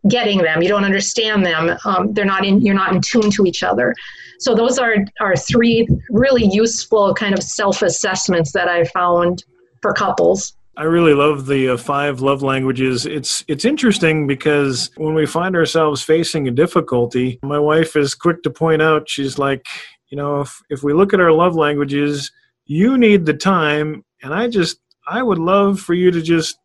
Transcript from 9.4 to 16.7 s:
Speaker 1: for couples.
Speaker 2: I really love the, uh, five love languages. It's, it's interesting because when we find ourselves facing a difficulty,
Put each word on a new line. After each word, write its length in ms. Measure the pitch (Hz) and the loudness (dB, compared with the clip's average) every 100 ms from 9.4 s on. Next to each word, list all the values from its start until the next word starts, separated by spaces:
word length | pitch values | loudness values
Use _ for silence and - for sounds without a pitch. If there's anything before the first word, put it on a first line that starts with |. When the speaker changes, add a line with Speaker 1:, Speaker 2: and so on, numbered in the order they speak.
| - _ _ _ | -10 _ _ _
Speaker 1:
for 100 | 208 | -4
couples. 600 | 202 196 180 170 196 - - - - | -2 -2 2 2 2 -2 -14 -20 -8
Speaker 2:
I 80 | |
really 280 | 156 170 165 | -2 2 4
love 340 | 143 143 143 131 | 4 2 0 -2
the, 240 | 139 131 | 0 0
uh, 60 | 123 | -2
five 440 | 123 143 143 131 | -2 -2 -2 -2
love 220 | 135 139 | 0 0
languages. 600 | 139 135 131 127 131 123 | 0 -2 -2 0 0 -2
It's, 400 | - 151 135 - - | -4 -6 -6 -8 -6
it's 160 | 147 | -2
interesting 640 | 226 302 247 196 160 156 143 | -2 2 2 2 2 0 -2
because 640 | 135 156 147 139 123 - - | -2 0 0 0 -2 -8 -6
when 180 | 156 | -4
we 120 | 156 151 | -2 -2
find 300 | 170 180 180 | -2 -2 0
ourselves 460 | 160 165 156 147 | 0 2 0 -2
facing 440 | - 160 165 165 135 | 0 0 2 -2 -2
a 60 | |
difficulty, 880 | 120 139 | 0 0